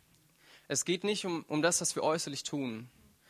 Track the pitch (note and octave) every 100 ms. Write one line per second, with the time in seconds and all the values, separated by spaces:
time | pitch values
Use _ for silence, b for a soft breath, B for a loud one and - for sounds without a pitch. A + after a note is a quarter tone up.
0 | B _ _ _ b b b C#3+ - F3+
1 | G3+ G#3 F#3+ E3 - D3+ E3 E3+ E3 -
2 | D3+ D#3+ - C3+ - D3 B2+ A2 B2 -
3 | - _